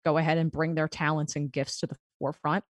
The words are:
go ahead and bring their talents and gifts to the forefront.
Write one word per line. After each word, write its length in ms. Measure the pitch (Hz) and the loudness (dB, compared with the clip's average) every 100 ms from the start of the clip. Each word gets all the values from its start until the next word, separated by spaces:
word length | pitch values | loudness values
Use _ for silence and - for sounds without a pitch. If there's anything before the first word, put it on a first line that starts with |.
| 165 | 2
go 120 | 156 | 2
ahead 200 | 160 165 | 4 2
and 120 | 165 | 2
bring 260 | 143 160 160 | 0 0 0
their 120 | 156 | -2
talents 480 | - 151 156 151 147 | 0 0 0 -2 -4
and 160 | 147 | -4
gifts 280 | 139 135 - | -4 -4 -4
to 80 | - | -8
the 100 | - _ _ | -8 _ _
forefront. 440 | 139 156 151 175 - | -6 -4 -2 -2 -4